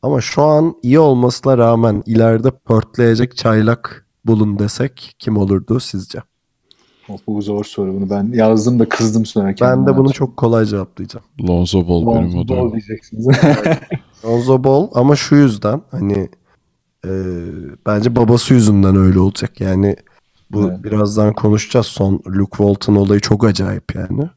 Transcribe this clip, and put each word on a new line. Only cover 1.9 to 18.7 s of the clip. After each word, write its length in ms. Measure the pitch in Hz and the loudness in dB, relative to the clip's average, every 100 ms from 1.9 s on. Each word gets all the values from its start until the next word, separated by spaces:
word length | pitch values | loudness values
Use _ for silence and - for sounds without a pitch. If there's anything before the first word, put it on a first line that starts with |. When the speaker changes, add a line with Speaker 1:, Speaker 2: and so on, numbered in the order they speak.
| 104 - | 0 0
Speaker 1:
ileride 440 | 113 113 113 127 | 2 2 2 0
pörtleyecek 880 | - _ 110 - - 120 113 123 - | -4 _ 0 0 0 2 2 -2 -2
çaylak 680 | 117 110 110 117 - - _ _ | 0 2 2 -2 -6 -18 _ _
bulun 340 | - 110 107 101 | -2 0 0 -2
desek 560 | 101 - 135 - - _ | -4 -4 -6 -6 -20 _
kim 180 | - 107 | -4 -2
olurdu 440 | 98 98 90 120 | 0 0 0 -4
sizce? 380 | - 98 92 - - _ _ _ _ _ _ _ _ | -4 -12 -12 -16 -18 _ _ _ _ _ _ _ _
Speaker 2:
Of, 120 | 98 - | -16 -8
bu 160 | 104 | -6
zor 220 | 101 104 | -4 -6
soru. 300 | 104 - 98 | -6 -6 -6
Bunu 160 | 98 98 | -4 -4
ben 220 | 101 104 | -4 -2
yazdım 440 | 120 110 110 107 123 | 2 2 4 2 0
da 100 | 113 | 0
kızdım 380 | - 113 110 110 | 0 -2 -2 -2
sonra 200 | - 98 | -2 -4
Speaker 1:
Ben 80 | |
Speaker 2:
kendime. 320 | 95 123 131 131 | 0 0 2 2
Speaker 1:
de 100 | 131 | 2
bunu 160 | 135 | 2
çok 240 | 135 135 - | 0 -4 -2
kolay 300 | 120 117 107 | 0 2 0
cevaplayacağım. 580 | 104 92 - 98 - _ - 90 | -4 -8 -12 -16 -16 _ -8 -2
Speaker 3:
Lonzo 400 | 87 87 98 87 | 0 0 0 0
Ball 260 | 87 117 | 0 2
benim 100 | 117 | 0
Speaker 2:
Lonzo 160 | 87 87 | 0 -4
Speaker 3:
adayım. 240 | 113 127 | -4 -2
Speaker 2:
Ball 80 | 123 | -2
diyeceksiniz. 540 | 110 101 107 _ 110 117 135 156 143 - 160 | -6 -10 -14 _ -6 0 2 2 0 0 -4
<laughs> 460 | - 156 _ _ | -6 -12 _ _
Speaker 1:
Lonzo 400 | 113 117 123 131 | -4 -2 2 0
Ball, 240 | 131 135 190 | 2 2 0
ama 220 | - 131 147 | 0 2 2
şu 180 | - | 2
yüzden, 480 | 147 139 104 104 131 - | 4 4 2 -4 -4 -6
hani, 380 | - 98 101 92 _ _ _ _ _ _ _ | -6 -2 -2 -4 _ _ _ _ _ _ _
e, 60 | 92 95 92 87 85 78 69 - - | -10 -8 -6 -8 -10 -14 -16 -12 -4
bence 300 | 104 113 120 | 0 0 0
babası 380 | 113 120 - | 2 2 4
yüzünden 420 | 127 107 | 4 4